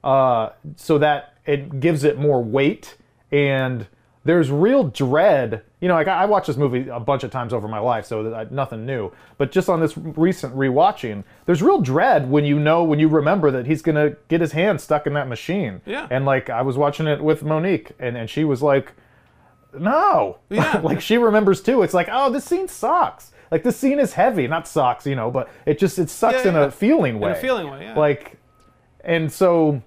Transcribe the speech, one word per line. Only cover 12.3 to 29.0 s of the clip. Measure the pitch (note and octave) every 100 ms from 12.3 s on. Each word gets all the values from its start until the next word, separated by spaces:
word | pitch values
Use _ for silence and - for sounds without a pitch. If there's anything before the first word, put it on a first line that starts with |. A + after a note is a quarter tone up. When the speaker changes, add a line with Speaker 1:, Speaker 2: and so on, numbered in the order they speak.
Speaker 1:
when | D3 D3
you | D3
know, | D3+ E3
when | E3 D3
you | D#3
remember | D#3 D3 G3 D3+
that | C3 B2
he's | D#3
gonna | E3+ D3+ D3+ - _
get | E3
his | D#3+
hand | D3+ G3+ D#3
stuck | - D3 D3+
in |
that | C#3+ C3
machine. | A#2 - G3 C3+ F#2
Speaker 2:
Yeah. | - B3+ -
Speaker 1:
And, | C3
like, | C#3 C3 C3
I | A#2
was | C3 C3
watching | C#3+ D3 D#3+
it | D3
with | D3+ D#3
Monique, | D3 D#3 F#3 D#3+ - -
and, | B2+ A#2+
and | A2+
she | -
was | D#3 B2+
like, | D3 C#3 F3+ _ _ _ _ _ _ _ _ -
"No." | F#3 D4 G4 E3+ G2 - _
Speaker 2:
Yeah. | G3+ D#4+ C#4+
Speaker 1:
<laughs> |
Like, | D#3+ C#3+
she | - A#3
remembers | A#3 G#3 G3+ F3+
too. | - B3+
It's | F#3
like, | F3+ F3
"Oh, | A#3+ C4+
this | C4
scene | - F4 F#4+
sucks." | - B3 F4 - - - _ _
Like, | E3
this | B3 -
scene | C4+ C#4+
is | A#3
heavy. | - A3+ G3+ B2
Not | D#3+ -
sucks, | D#3+ B2+ A#2+ C#3
you |
know, | C3+ A2+
but | B2+ - - -
it | D3
just, | F#3+ -
it | D#3+
sucks | - A#3 C4
Speaker 2:
Yeah, | A3+
Speaker 1:
in |
Speaker 2:
yeah. | E3
Speaker 1:
a | C#3+
feeling | - G#3+ D#4+ C#3+ A2
Speaker 2:
In |
a | -
Speaker 1:
way. | -
Speaker 2:
feeling | C4 A#3 D3+
way, | C3+
yeah. | G2
Speaker 1:
Like, | A2+ D3+ C#3+ - - _ _ _ _ _ _